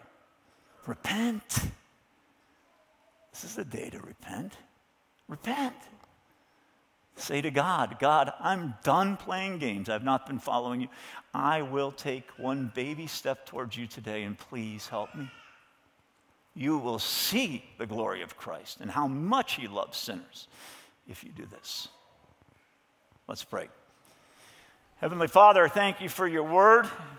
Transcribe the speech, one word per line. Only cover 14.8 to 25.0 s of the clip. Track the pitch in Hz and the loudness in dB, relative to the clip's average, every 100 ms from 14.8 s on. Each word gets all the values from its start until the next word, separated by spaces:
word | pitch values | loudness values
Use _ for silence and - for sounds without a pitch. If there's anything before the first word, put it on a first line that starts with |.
| - | -8
help | 110 104 | -8 -8
me." | 151 151 - - - _ _ _ _ _ _ _ _ _ | -10 -12 -14 -20 -20 _ _ _ _ _ _ _ _ _
You | - 139 156 | -6 0 0
will | 123 113 | 0 -2
see | - - - 208 233 127 - - | -2 -2 -2 0 -2 -4 -12 -10
the | 113 | -8
glory | 107 107 95 | -4 -4 -4
of | 87 - | -8 -12
Christ | - 80 - - | -12 -12 -14 -14
and | 104 | -6
how | 143 139 | -4 -2
much | 135 165 262 - | -2 0 0 0
he | - 117 | -6 -6
loves | 101 - - | -6 -6 -6
sinners | - 95 87 - - - - - - _ - | -8 -10 -14 -20 -20 -20 -20 -20 -20 _ -20
if | - | -18
you | - | -16
do | - 104 | -18 -18
this. | 101 - - - - _ _ _ _ _ _ _ _ _ _ _ _ - | -18 -14 -12 -12 -16 _ _ _ _ _ _ _ _ _ _ _ _ -14
Let's | - | -12
pray. | - 101 82 - - _ - - - - - - - - _ | -8 -8 -8 -14 -20 _ -20 -20 -20 -20 -20 -20 -20 -20 _
Heavenly | - | -6